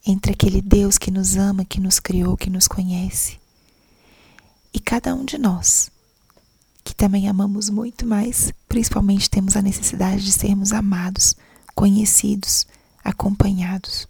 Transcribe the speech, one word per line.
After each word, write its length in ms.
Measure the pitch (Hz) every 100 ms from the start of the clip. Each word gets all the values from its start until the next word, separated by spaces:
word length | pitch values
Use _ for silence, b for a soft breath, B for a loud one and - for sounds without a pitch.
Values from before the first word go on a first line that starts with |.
| -
Entre 220 | 190 -
aquele 320 | 196 208 190
Deus 360 | 196 202 202 -
que 120 | -
nos 240 | 190 190
ama, 300 | 190 196 196
que 160 | 185 -
nos 180 | 190 -
criou, 380 | - 185 180 185
que 120 | 196
nos 200 | 185 -
conhece, 720 | - 185 180 185 - - - _ _ b b b b b b b b b b _
e 60 | -
cada 340 | - 233 -
um 120 | 262
de 120 | 269 302
nós, 540 | 233 180 - - - _ _ _ _ _ _ _ _ _
que 100 | -
também 340 | - 208 196 202
amamos 400 | 190 196 202 208
muito, 380 | 208 240 - 240
mas 460 | 208 233 247 - - _
principalmente 600 | 233 226 - 202 196 -
temos 280 | - 190 208
a 60 |
necessidade 600 | 196 190 - 185 185 196
de 60 | 196
sermos 420 | 196 202 202 196
amados, 640 | 208 202 185 180 190 - - B B B
conhecidos, 960 | - 202 202 214 - 208 208 - - - b b b
acompanhados. 1040 | 214 196 202 202 202 185 180 185 - - -